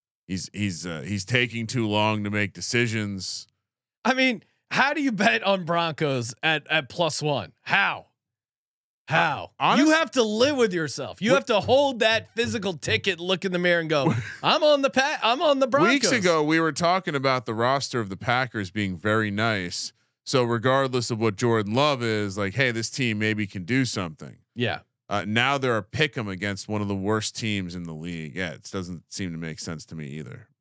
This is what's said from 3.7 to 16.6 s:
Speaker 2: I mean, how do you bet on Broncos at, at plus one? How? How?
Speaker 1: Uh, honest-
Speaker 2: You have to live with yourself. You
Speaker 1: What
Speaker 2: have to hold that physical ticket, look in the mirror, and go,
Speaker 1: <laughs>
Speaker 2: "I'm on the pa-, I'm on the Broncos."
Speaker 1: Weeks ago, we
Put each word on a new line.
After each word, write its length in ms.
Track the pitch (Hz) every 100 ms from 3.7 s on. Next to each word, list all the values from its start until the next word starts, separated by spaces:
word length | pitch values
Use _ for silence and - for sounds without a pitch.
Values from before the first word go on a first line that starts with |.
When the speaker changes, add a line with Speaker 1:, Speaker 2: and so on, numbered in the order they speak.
| _ _ _
Speaker 2:
I 100 | 226
mean, 280 | 254 262 202 _ _ -
how 220 | 170 262
do 100 | 294
you 100 | 277
bet 300 | 196 220 226
on 220 | 196 196
Broncos 680 | 160 170 165 151 151 131 117 -
at, 240 | 156 151 -
at 180 | 160 135
plus 320 | - 160 -
one? 300 | 151 135 85 _
How? 440 | - 190 190 120 - _ _ _ _ _ _ _ _ _ -
How? 420 | 160 170 123 85 -
Speaker 1:
Uh, 40 |
honest- 220 | 147 220 302
Speaker 2:
You 60 |
have 160 | 311 311
to 100 | 262
live 340 | 220 214 269 285
with 160 | 226
yourself. 480 | 180 151 - 117 85
You 120 | 202
Speaker 1:
What 60 | 269
Speaker 2:
have 60 | -
to 140 | 208
hold 380 | - 262 285 240
that 340 | 220 226 -
physical 380 | 220 233 220 190
ticket, 460 | 160 - 214 202 170
look 240 | 180 185
in 80 | 196
the 60 | 180
mirror, 220 | 175 175
and 100 | 160
go, 240 | 156 165 113 -
Speaker 1:
<laughs> 140 | -
Speaker 2:
"I'm 200 | 143 269
on 180 | 302 294
the 80 | 269
pa-, 280 | 254 277 302
I'm 200 | 214 254
on 160 | 330 277
the 80 | 262
Broncos." 260 | 277 240
Speaker 1:
Weeks 200 | 269 214
ago, 300 | 240 180 160
we 180 | 151 160